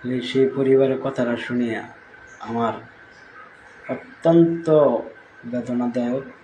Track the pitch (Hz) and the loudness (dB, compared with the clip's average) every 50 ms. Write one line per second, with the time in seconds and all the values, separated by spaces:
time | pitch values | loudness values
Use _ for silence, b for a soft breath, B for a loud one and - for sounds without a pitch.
0 | - 123 127 127 117 - - 131 135 131 - 139 135 131 135 135 135 131 131 131 | -6 -4 -6 -4 -6 -2 2 2 2 2 2 -2 2 4 4 4 4 2 0 -2
1 | - 135 131 - 123 120 120 113 - - 123 120 120 117 110 104 - - - - | -4 -6 -4 -4 -2 -2 -2 -4 -6 -6 -4 -2 -2 -2 -4 -8 -10 -14 -20 -20
2 | - - - - - - - - - 110 117 117 117 110 107 107 - - - - | -20 -20 -20 -20 -20 -20 -20 -18 -12 -8 -4 -4 -4 -4 -4 -8 -14 -20 -20 -20
3 | - - - - - - - - - - - - - - - - - - - - | -20 -20 -20 -20 -20 -20 -20 -20 -20 -20 -20 -20 -20 -20 -20 -20 -12 -10 -10 -10
4 | - - - - - 165 170 170 165 165 170 - - 160 156 151 143 127 117 - | -12 -18 -20 -2 2 4 6 6 6 4 2 -4 2 4 4 6 6 4 2 -2
5 | - - - - - - - - - 120 120 123 113 127 123 120 123 120 120 127 | -6 -10 -16 -20 -20 -20 -20 -18 -14 -8 -8 -8 -6 -4 -4 -2 -4 -2 -4 -4
6 | 120 120 123 139 135 120 - - | -4 -2 -4 -6 -8 -10 -20 -20